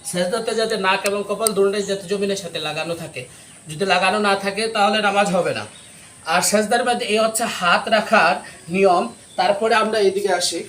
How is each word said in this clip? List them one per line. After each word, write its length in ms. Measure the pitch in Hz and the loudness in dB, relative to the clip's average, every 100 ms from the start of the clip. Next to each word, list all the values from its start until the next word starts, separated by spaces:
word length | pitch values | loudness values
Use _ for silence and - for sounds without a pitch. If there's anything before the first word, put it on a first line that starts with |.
সেজদাতে 520 | - 175 180 233 226 220 | -8 -4 -2 -2 -2 -2
যাতে 220 | 220 214 | -2 0
নাক 280 | 190 190 202 | 0 0 0
এবং 180 | 202 202 | -4 -4
কপাল 240 | 202 220 | -4 -2
দুটোটাই 320 | 190 196 208 | 2 2 2
যাতে 240 | 196 196 175 | -4 -6 -4
জমিনের 280 | 202 196 196 | -4 -4 -4
সাথে 240 | 170 165 | -6 -8
লাগানো 360 | 151 151 160 165 | -6 -6 -6 -8
থাকে, 300 | 156 - 127 - - - - | -10 -12 -16 -20 -20 -20 -16
যদি 180 | 151 196 | -6 0
লাগানো 340 | 180 190 208 | 2 2 2
না 160 | 208 196 | 2 2
থাকে 320 | 196 190 220 | -2 -4 -4
তাহলে 340 | 220 208 214 | 2 2 4
নামাজ 260 | 208 202 202 | 2 2 2
হবে 260 | 180 160 | 2 0
না। 120 | 117 104 - - - - - - | -4 -8 -16 -20 -20 -20 -16 -2
আর 160 | 170 | 0
সেজদার 440 | 180 208 208 240 240 | 2 0 2 0 2
মধ্যে 200 | 240 226 | -2 0
এই 140 | 214 | 0
হচ্ছে 240 | 220 220 | 0 0
হাত 440 | 226 - 180 202 214 | -4 -2 2 2 2
রাখার 480 | 214 208 214 165 190 - - - | 0 4 4 4 2 -6 -18 -6
নিয়ম। 380 | 180 196 175 233 - - - | 2 4 4 0 -8 -14 -2
তারপরে 400 | 185 202 220 226 | 0 2 2 2
আমরা 240 | 214 220 | 2 2
এদিকে 340 | 196 190 202 | 2 2 -2
আসি 300 | 180 - 170 | -2 -2 -6